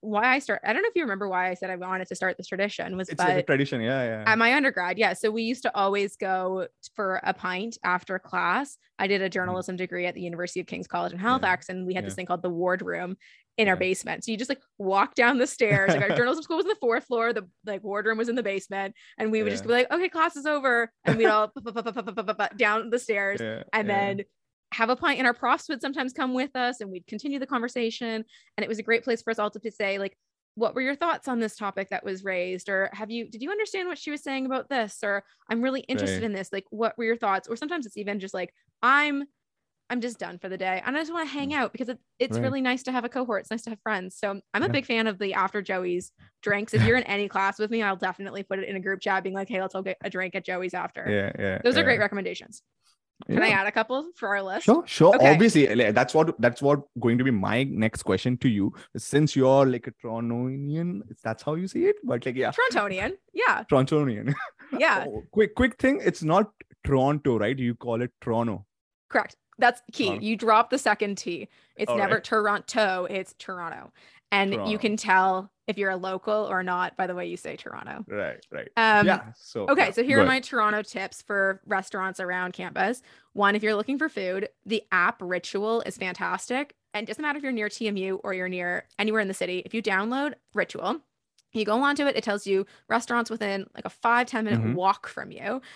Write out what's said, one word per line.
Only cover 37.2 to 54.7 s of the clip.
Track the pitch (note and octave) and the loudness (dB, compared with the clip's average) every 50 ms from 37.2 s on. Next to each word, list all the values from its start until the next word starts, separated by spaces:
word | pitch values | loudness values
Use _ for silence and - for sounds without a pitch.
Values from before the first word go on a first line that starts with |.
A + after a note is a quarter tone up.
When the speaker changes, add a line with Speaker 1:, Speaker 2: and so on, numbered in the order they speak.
| A#3 G3+ G3 F#3 - - | 0 0 0 0 -2 -4
Speaker 1:
Or | A#3 | -8
sometimes | A3+ D4 D4+ F4 E4 A#3+ | -6 -6 -4 -4 -6 -6
it's | G3+ - | -8 -10
even | G#3 G3+ G3+ G3+ G#3 | -8 -6 -6 -6 -6
just | F#3 F#3+ - | -6 -6 -6
like, | F#3 F3+ - - _ _ _ _ _ A3+ | -6 -6 -8 -10 _ _ _ _ _ 4
"I'm, | B3 C#4 C#4+ D4 D4 C#4+ C#4 C#4+ - _ _ _ _ _ _ _ _ _ _ _ - | 4 6 6 4 2 0 -2 -4 -8 _ _ _ _ _ _ _ _ _ _ _ -6
I'm | A#3+ B3 | -6 -4
just | A3 B3 A3+ - | -4 -4 -6 -8
done | F3+ E3+ F3+ F3 | -10 -10 -10 -10
for | - F#3 | -10 -10
the | F#3+ F3+ | -8 -4
day. | F#3 F#3+ F#3 F#3 - | -2 -2 -2 -2 -2
And | - C4+ | -4 -4
I | D4+ | -4
just | E4 D4+ E4+ | -4 -4 -4
wanna | E4+ D#4+ | -6 -6
hang | C4+ C4 C#4+ C#4 C#4 | -4 -6 -6 -4 -2
Speaker 2:
Mm. | D4+ C#4+ | -2 -2
Speaker 1:
out," | B3 - - | -2 -2 -2
because | - B3+ A#3 | -6 -6 -6
it, | B3 - _ _ _ - | -8 -10 _ _ _ -2
it's | C4 C4 A3 | -2 0 0
Speaker 2:
Right. | A#3 B3 | 0 0
Speaker 1:
really | C4 C4+ C4+ | 0 0 0
nice | C4 B3+ B3+ B3+ - | 0 0 0 -2 -2
to | B3+ B3+ | -4 -2
have | B3 A#3 | -2 -2
a | A#3+ | -2
cohort. | - C4 B3+ A#3 G#3+ F#3+ - | -4 -4 -2 -2 -2 -4 -4
It's | - A3 | -6 -8
nice | A3+ - | -8 -6
to | A#3 | -8
have | A3 - - | -12 -8 -4
friends. | A3+ G#3+ F#3+ F#3 F#3 - - | -2 -2 -2 -2 -6 -6 -6
So | - G3+ G3 G3 - _ - | -4 -4 -4 -6 -6 _ -2
I'm | G#3 D#4+ | 0 0
a | |
Speaker 2:
Yeah. | - - | 2 2
Speaker 1:
big | C#4 - | 0 0
fan | - A#3 A3+ A3+ | 0 2 2 2
of | A3 G3 F#3 | 2 0 -2
the | G#3 G3 F#3+ | -2 -2 0
after | G3 F#3+ G3 - G#3 F#3 | 0 0 0 0 -4 -4
Joey's | - F#3+ F#3 F#3 F3+ F3 F3+ F#3 - _ _ - - _ _ - | -2 -2 -2 -2 -2 -2 -4 -4 -8 _ _ -20 -20 _ _ -2
drinks. | G#3 G3+ G3+ G#3 - - | -2 0 0 0 0 2
If | A3 A3 | 4 6
you're | A3 A#3+ | 6 6
in | B3+ - | 4 2
any | - G3+ G3+ G#3 G3 | 0 -2 -2 -2 -2
class | - G3 G3 G3 G3+ - | 0 0 0 0 0 -2
with | G#3+ G#3+ | -2 -2
me, | A#3 A3+ G#3+ | 0 0 0
I'll | G3 G3 | 0 0
definitely | F#3 G3 F#3 F3+ - G3 F#3+ - G3+ F#3+ | 0 -2 -4 -4 -6 -8 -10 -8 -10 -8
put | - F#3+ F#3+ | -6 -4 -4
it | F#3+ - | -4 -4
in | G3 | -6
a | F#3+ | -4
group | F3+ F#3+ G3 F#3+ | -4 -4 -4 -2
chat | - G3+ F#3+ F#3+ F#3 | 0 0 0 0 0
being | F#3+ F#3+ | -2 -4
like, | G3 F#3+ - | -6 -6 -4
"Hey, | A#3 F#3 F#3+ | -4 -4 -4
let's | F#3 - | -4 -4
all | F#3+ F#3+ | -6 -6
get | F#3+ F3+ - - | -6 -6 -6 -8
a | G3+ | -8
drink | F#3+ F#3 F#3 F3+ - | -6 -6 -6 -4 -6
at | F#3+ F3+ | -6 -6
Joey's | - F#3 F3+ F#3 F3+ F3+ | -6 -4 -4 -4 -6 -6
after." | F3+ F3+ F3+ - - - - | -6 -6 -8 -8 -8 -4 -2
Speaker 2:
Yeah, | G#2 G2+ G2 - - - | 0 0 0 -2 -4 -4
yeah, | G2+ G2 F#2+ - - | -2 -2 -2 0 0
Speaker 1:
Those | - - - | 2 2 4
are | - | 4
great | - - | 4 4
Speaker 2:
yeah. | - | 2
Speaker 1:
recommendations. | G#2 G2+ - - F#3 F3+ F3+ - - - - - - _ _ _ _ _ _ _ _ _ _ - - | 2 0 -2 -4 -6 -6 -8 -10 -12 -16 -20 -20 -20 _ _ _ _ _ _ _ _ _ _ -16 -6
Can | - - - C4 | -2 2 2 4
I | A3 | 4
Speaker 2:
Yeah. | G#3 G3 G3 | 4 4 2
Speaker 1:
add | |
a | G#3 - | 2 0
couple | A3+ A3 A3+ B3+ C4+ D#4 F4 - | 0 0 0 -2 -4 -4 -6 -8
for | - A#3+ G3 | -6 -4 -2
our | G3+ G3+ G3 | -2 -2 -2
list? | F#3+ F#3+ E4+ - | -2 -6 2 4
Speaker 2:
Sure, | G#3 | 6